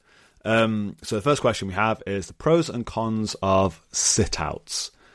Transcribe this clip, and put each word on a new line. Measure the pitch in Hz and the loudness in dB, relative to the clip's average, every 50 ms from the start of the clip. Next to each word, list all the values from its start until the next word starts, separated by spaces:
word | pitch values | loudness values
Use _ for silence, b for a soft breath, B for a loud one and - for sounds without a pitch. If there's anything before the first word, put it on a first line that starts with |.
| b b b b b b b b b | b b b b b b b b b
Um, | 107 113 113 113 113 110 107 104 101 - - - | 0 2 4 4 2 2 -2 -4 -6 -8 -10 -8
so | - 113 | -6 -4
the | 107 95 | -2 2
first | 143 147 143 | 2 2 2
question | - 127 107 - - | 2 0 0 0 -4
we | 98 90 | -4 -2
have | 92 107 110 110 - - | 0 0 0 0 -2 -4
is | - 101 98 92 - | -4 -4 -4 -6 -8
the | - | -8
pros | - - 151 160 170 156 - | -4 0 2 4 4 2 0
and | 113 120 113 | -4 -8 -8
cons | - - 113 113 113 110 110 110 104 - - - | -6 -4 -4 -2 -2 -2 -2 -2 -4 -4 -2 0
of | 98 95 95 95 95 85 - _ _ | 4 4 4 4 2 0 -4 _ _
sit-outs. | - - - - - - 107 - - - 82 73 - - - - - - - - - b b b b | -4 -2 0 2 2 2 2 0 0 -4 -4 -6 -6 -8 -10 -8 -8 -8 -8 -8 -12 b b b b